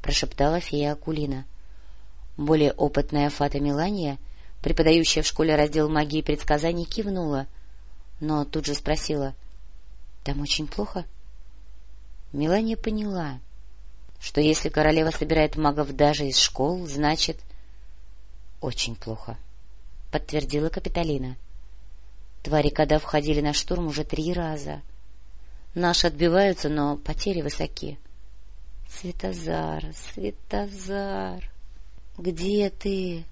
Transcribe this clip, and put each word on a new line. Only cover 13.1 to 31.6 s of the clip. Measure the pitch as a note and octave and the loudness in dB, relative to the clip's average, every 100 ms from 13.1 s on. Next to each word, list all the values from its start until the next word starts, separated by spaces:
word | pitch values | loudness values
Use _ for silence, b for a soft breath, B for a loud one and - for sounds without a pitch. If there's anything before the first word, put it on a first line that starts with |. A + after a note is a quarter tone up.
| F#3+ D#3 C3 - - - - - - - - | -2 -4 -6 -10 -12 -10 -10 -10 -10 -10 -10
что | - - | -2 4
если | D3+ D#3 - | 6 6 2
королева | - D3+ D#3+ D#3+ | 4 6 6 4
собирает | - D3 D#3 D3+ D#3 | 2 2 4 4 4
магов | D3+ D3 C#3+ C3+ | 2 2 -2 4
даже | D3 D3 C#3+ | 4 6 2
из | B2+ | 4
школ, | - - C3+ F#3 E3+ | 2 4 0 0 -2
значит, | C#3 D3 D#3+ - D#3 - b b b b b - - - - - - | 2 2 4 0 -2 -8 b b b b b -10 -10 -12 -10 -10 -6
«Очень | C3 - - A2+ | -4 -2 -4 -4
плохо», | - A2 - A2+ - - - - - - - | -6 -6 -6 -8 -8 -10 -10 -10 -10 -8 -4
подтвердила | D3+ - D3+ C#3 D3 D#3+ | -4 0 -2 0 2 0
Капитолина. | - - - D#3+ C#3 B2+ B2+ - - - - - - - - - - | 0 -2 0 2 0 -2 -6 -8 -10 -10 -10 -10 -10 -10 -10 -10 -8
«Твари | - D3+ D3 | 2 4 4
Када | - D3 D3+ | 4 4 4
входили | - D3+ D3 D3 | 4 0 4 2
на | D3 | 4
штурм | D3 - F3 E3 | 0 0 0 0
уже | D3+ | -2
три | D3+ D#3 D#3+ | -2 -2 0
раза. | F3 E3 D3+ D3 D3 - - - - - - b b b - | 0 -2 -4 -6 -8 -8 -10 -10 -10 -10 -10 b b b 0
Наши | F3 F3 E3+ | 2 4 2
отбиваются, | D3 E3+ F3 G3+ F3 D3 | 4 6 8 6 4 0
но | D3+ C#3+ D3 | 2 2 0
потери | - D3+ - F3 | -2 -2 0 0
высоки». | D3 - D#3 - D3+ C#3+ - - - - - - - - - | -2 -2 -4 -4 -8 -8 -10 -10 -10 -10 -10 -10 -10 -8 -8
«Светозар, | - F3+ - F#3 F3+ E3 E3 D#3+ D#3 D#3+ D#3+ - | -8 -6 -4 -4 -2 -2 0 0 -2 -4 -6 -8
Светозар, | - G3+ G3+ - G#3 G3+ G3 F#3+ G3 G3 G3 F#3+ F#3 - - | -4 -4 -6 -2 -2 -2 -6 -4 -4 -2 -4 -4 -6 -8 -8